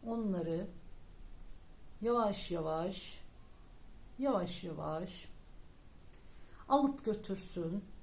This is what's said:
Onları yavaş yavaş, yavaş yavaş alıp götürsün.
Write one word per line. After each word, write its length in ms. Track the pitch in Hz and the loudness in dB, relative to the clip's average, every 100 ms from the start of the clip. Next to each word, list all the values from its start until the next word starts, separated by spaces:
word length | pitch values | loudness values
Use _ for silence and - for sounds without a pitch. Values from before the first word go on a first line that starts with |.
| 233 | 0
Onları 600 | 233 214 180 165 165 196 - - - - - - - - - - - - - | 0 4 4 4 2 0 -6 -10 -10 -12 -12 -10 -10 -8 -10 -10 -14 -12 -2
yavaş 480 | 214 240 220 196 - | 4 6 6 6 2
yavaş, 720 | 170 156 160 180 190 - - - - - - - - - - - - | 2 2 2 2 0 -2 -6 -10 -12 -16 -14 -14 -14 -14 -12 -12 0
yavaş 460 | 277 226 175 - | 4 4 4 0
yavaş 640 | 180 156 156 156 185 - - - - - - - - - - - - - - - - | -2 -2 -2 0 -2 -6 -8 -10 -14 -14 -14 -16 -18 -16 -16 -16 -14 -14 -14 -14 6
alıp 360 | 277 277 277 | 8 8 4
götürsün. 800 | - 214 - 190 - - 165 196 - - | 0 0 0 -2 -2 -2 0 0 -4 -12